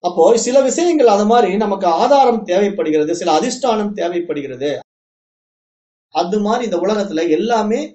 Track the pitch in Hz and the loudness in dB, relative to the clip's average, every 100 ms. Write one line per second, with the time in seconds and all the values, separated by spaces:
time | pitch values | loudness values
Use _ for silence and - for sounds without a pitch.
0 | 180 175 170 220 - 262 262 - 349 320 | -6 2 4 4 2 2 2 0 0 4
1 | 240 202 208 240 202 196 214 190 185 165 | 4 4 4 4 2 0 -2 -2 0 0
2 | 240 277 254 226 202 185 202 - 156 151 | 4 4 4 2 0 0 0 -2 -2 0
3 | 151 170 175 156 247 - 254 214 208 208 | 0 -2 0 0 0 -4 -2 -2 -2 -4
4 | 170 175 170 147 135 127 139 123 - _ | -4 -4 -6 -8 -8 -6 -6 -6 -10 _
5 | _ _ _ _ _ _ _ _ _ _ | _ _ _ _ _ _ _ _ _ _
6 | _ 156 185 208 202 240 233 175 185 214 | _ -4 -2 -2 0 -2 -2 -2 -2 -2
7 | 196 160 165 156 220 233 208 240 302 | -4 -4 0 0 0 -2 0 -4 -6